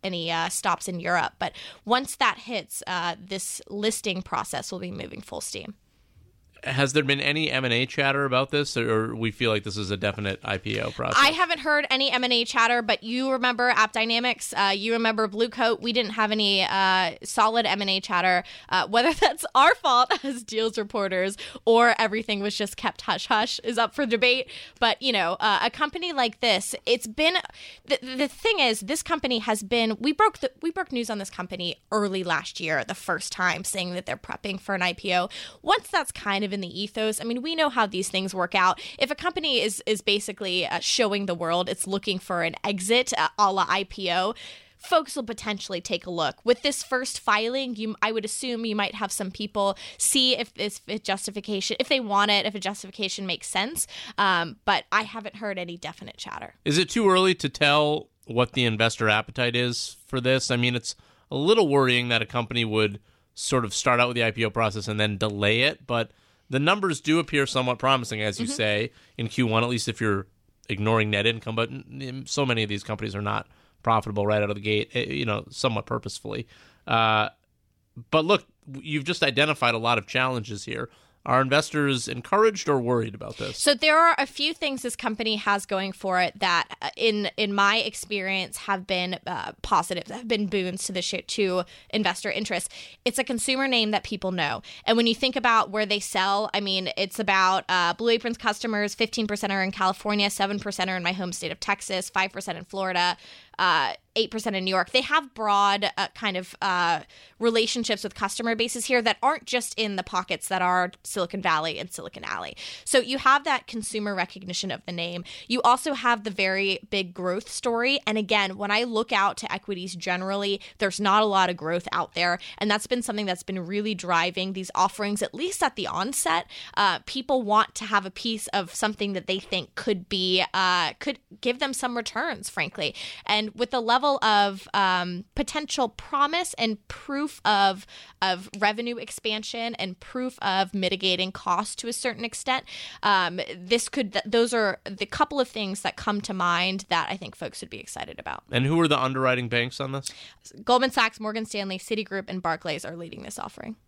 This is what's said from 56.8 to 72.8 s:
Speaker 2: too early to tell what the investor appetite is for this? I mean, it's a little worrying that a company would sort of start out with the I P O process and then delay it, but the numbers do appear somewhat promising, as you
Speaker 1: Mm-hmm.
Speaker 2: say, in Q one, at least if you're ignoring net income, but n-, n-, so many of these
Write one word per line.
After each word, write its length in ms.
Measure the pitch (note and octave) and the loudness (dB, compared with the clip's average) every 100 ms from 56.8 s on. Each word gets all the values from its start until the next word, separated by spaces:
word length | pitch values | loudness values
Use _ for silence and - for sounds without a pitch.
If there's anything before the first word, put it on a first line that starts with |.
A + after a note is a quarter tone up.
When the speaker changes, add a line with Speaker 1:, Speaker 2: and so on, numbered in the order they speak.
| F3+ | 2
Speaker 2:
too 220 | - G3 | 4 6
early 240 | F#3 F#3 | 6 6
to 160 | F3 D3 | 2 -2
tell 600 | - D3 D3 D3+ D3+ - _ - | 2 4 6 4 0 -4 _ -4
what 240 | A#2 B2 | 2 2
the 120 | - A#2+ | 4 2
investor 440 | G#2+ A2+ - A2 | 4 2 4 2
appetite 460 | G#2+ - A#2+ B2 A#2+ | 2 0 -2 0 2
is 420 | B2 A#2+ - - - | 0 -2 -8 -12 -6
for 160 | C3 | -2
this? 300 | B2 C3 - | 2 2 2
I 40 | B2 | 2
mean, 200 | B2 B2 | 2 0
it's 200 | - - _ _ _ | -4 -12 _ _ _
a 40 | C3+ | -2
little 320 | D#3 A3+ F3 | 4 6 6
worrying 420 | C#3+ C3 B2 B2 | 6 6 4 4
that 120 | A#2 | 0
a 60 | A2+ | 0
company 360 | B2 A#2 A#2+ | -2 -2 0
would 360 | A2+ G#2+ G#2+ G2+ _ _ _ | 2 2 2 0 _ _ _
sort 320 | - - C3 A2+ | -8 0 0 0
of 80 | |
start 260 | - - A#2+ | 0 2 4
out 100 | B2 | 4
with 60 | A#2+ | 2
the 80 | |
I 60 | A2+ | 0
P 160 | A2 A2+ | 2 -2
O 60 | |
process 360 | G#2+ A2 G#2 G2+ | 2 0 0 -4
and 120 | G#2 | 0
then 180 | G#2+ G2+ | 0 0
delay 460 | A2 G2+ G#2 A2+ | -2 2 2 4
it, 240 | C3+ D#3+ - | 2 0 -4
but 240 | A#2 A2+ _ _ _ _ | -2 -2 _ _ _ _
the 100 | C3 | 0
numbers 420 | D3 G#3 F#3+ D3 | 2 2 0 -2
do 160 | - D#3+ | 2 0
appear 300 | D3+ C#3+ C#3 | 2 0 0
somewhat 320 | C3+ B2+ A#2+ | 0 0 0
promising, 420 | C3 C3+ A#2 A2 | 2 2 0 -2
as 180 | G#2+ G2 | -2 -2
you 60 | A#3 | -6
Speaker 1:
Mm-hmm. 80 | |
Speaker 2:
say, 380 | - G#2+ G#2 A2+ _ _ - | 0 0 2 -2 _ _ -8
in 100 | A2+ | -6
Q 200 | - B2 | 0 2
one, 160 | A2 | 4
at 60 | A#2+ | 2
least 180 | B2 - | 0 -2
if 120 | A2 | -2
you're 280 | A2 G2 G2 _ _ _ - | 0 0 -2 _ _ _ -8
ignoring 400 | G2+ G#2+ A2+ G#2+ | -2 2 2 2
net 160 | G#2 G#2+ | 2 0
income, 300 | A2+ - A2 | 0 -4 -4
but 140 | A#2 | -4
n-, 280 | C3 - C3 | -6 -12 -12
n-, 240 | C3+ C3 C3+ | -10 -10 -6
so 180 | - C3+ | -2 0
many 160 | A2+ | 2
of 80 | G#2+ | 0
these 140 | G2+ | -4